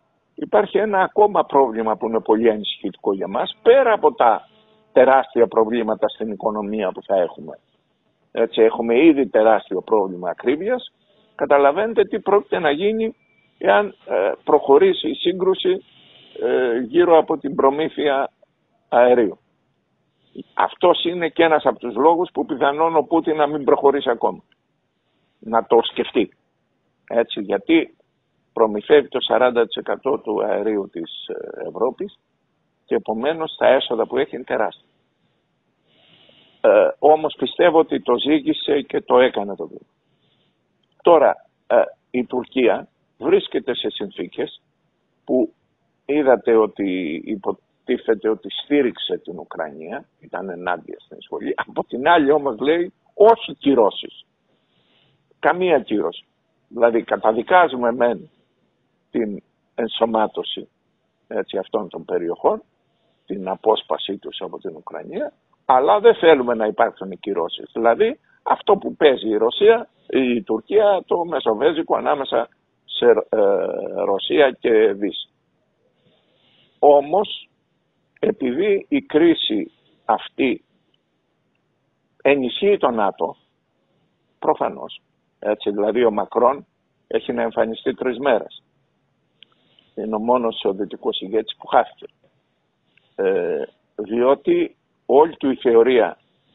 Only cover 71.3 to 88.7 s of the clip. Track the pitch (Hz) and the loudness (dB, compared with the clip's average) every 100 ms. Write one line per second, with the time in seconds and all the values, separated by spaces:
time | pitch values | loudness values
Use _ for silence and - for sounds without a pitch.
71.3 | 147 117 107 147 160 156 135 123 147 131 | -4 -2 0 0 -2 -2 -2 -2 -4 -2
72.3 | 127 120 _ _ _ _ - 120 110 - | -4 -4 _ _ _ _ 0 2 2 0
73.3 | 110 101 95 92 107 98 95 95 98 - | 0 2 0 -2 -6 -8 -6 -4 -4 -2
74.3 | 147 139 123 127 110 110 101 101 - - | 2 2 0 0 2 2 0 -6 -6 -14
75.3 | _ _ _ _ _ _ _ _ _ _ | _ _ _ _ _ _ _ _ _ _
76.3 | _ _ _ _ _ 143 143 143 180 202 | _ _ _ _ _ 4 4 4 -2 -4
77.3 | - - _ _ _ _ _ _ _ 120 | -10 -18 _ _ _ _ _ _ _ -4
78.3 | 110 131 127 208 196 - 139 135 151 170 | -2 -4 -2 0 -2 -2 -4 -2 2 4
79.3 | 160 - 110 76 _ _ _ - 107 - | 2 -2 -4 -6 _ _ _ -4 -4 -4
80.3 | - 131 - _ _ _ _ _ _ _ | -4 -4 -4 _ _ _ _ _ _ _
81.3 | _ _ _ _ _ _ _ _ _ 131 | _ _ _ _ _ _ _ _ _ 0
82.3 | 143 127 - 196 202 139 117 98 - 85 | 0 0 -2 0 0 0 0 -2 -2 -8
83.3 | - _ _ _ _ _ _ _ _ _ | -8 _ _ _ _ _ _ _ _ _
84.3 | _ 165 151 127 64 65 - _ _ _ | _ -4 -2 -4 -8 -16 -18 _ _ _
85.3 | _ 104 107 - 101 107 110 117 104 95 | _ -4 -4 -4 -2 -2 2 0 0 -4
86.3 | 113 123 143 - _ _ _ _ 113 - | 0 0 0 -10 _ _ _ _ -6 -4
87.3 | 120 117 113 113 110 - 127 131 117 139 | -4 -4 -2 -4 -4 -6 -6 -6 -4 0
88.3 | 120 - - _ | 0 -2 -16 _